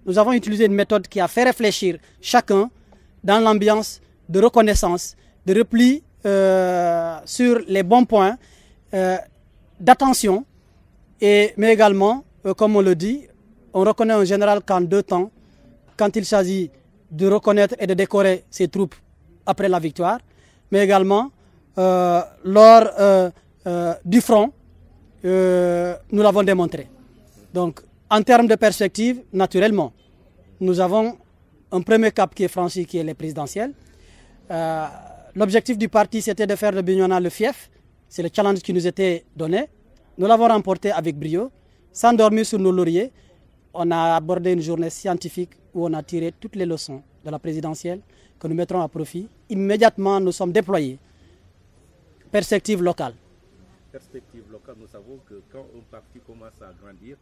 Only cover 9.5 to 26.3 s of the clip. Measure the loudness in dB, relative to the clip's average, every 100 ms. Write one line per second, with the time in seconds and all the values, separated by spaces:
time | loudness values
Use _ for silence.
9.5 | _ _ _ 2 4 4 0 0 -2 -4
10.5 | _ _ _ _ _ _ _ 2 4 2
11.5 | 0 2 4 4 4 0 0 -6 _ -8
12.5 | 0 2 2 2 0 -2 -6 -10 _ _
13.5 | _ _ 0 0 2 0 2 2 0 2
14.5 | 0 0 -2 0 -2 -2 -4 -4 _ _
15.5 | _ -20 _ _ -4 -2 -2 -2 0 0
16.5 | -4 -6 _ _ _ _ -4 0 2 2
17.5 | 2 0 -2 -4 -2 0 0 0 0 _
18.5 | -6 -4 -2 -6 -6 _ _ _ _ -6
19.5 | -2 0 -2 -4 -4 -4 -4 _ _ _
20.5 | _ _ 0 2 2 2 0 -2 _ _
21.5 | _ _ -2 0 2 2 0 -2 -10 0
22.5 | 8 10 10 8 2 4 4 2 -4 _
23.5 | _ -8 -4 -4 -6 0 0 4 2 2
24.5 | -4 _ _ -20 _ _ _ -2 0 2
25.5 | 2 0 -2 -4 -8 -6 2 2